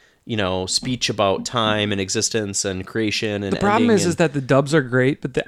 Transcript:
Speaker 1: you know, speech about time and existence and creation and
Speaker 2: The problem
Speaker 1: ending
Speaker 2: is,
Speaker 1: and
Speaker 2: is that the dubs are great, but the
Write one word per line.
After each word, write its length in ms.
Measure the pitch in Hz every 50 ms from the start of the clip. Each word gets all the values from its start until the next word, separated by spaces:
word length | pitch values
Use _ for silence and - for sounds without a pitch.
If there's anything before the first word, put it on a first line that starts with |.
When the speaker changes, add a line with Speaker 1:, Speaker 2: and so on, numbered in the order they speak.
| _ _ _ _ _
Speaker 1:
you 120 | - 117
know, 300 | 107 98 92 92 92 92
speech 420 | 92 - - - 131 127 123 - -
about 360 | 113 104 104 98 95 - -
time 460 | - - 120 110 110 107 107 104 104
and 80 | 101 98
existence 640 | 98 95 - 113 101 - - 113 107 101 98 - -
and 220 | 98 95 92 92
creation 560 | - - 113 110 107 101 - 113 107 104 101
and 100 | 101 95 95
Speaker 2:
The 40 | -
problem 240 | - 208 208 233 240
Speaker 1:
ending 100 | 240 220
Speaker 2:
is, 80 | 190 160
Speaker 1:
and 40 | 175
Speaker 2:
is 60 | 156
that 180 | - 175 156 143
the 60 | 143
dubs 320 | 135 120 143 131 143 135 156
are 80 | 160
great, 380 | 131 120 120 127 127 135 - -
but 120 | - 143 123
the 100 | - -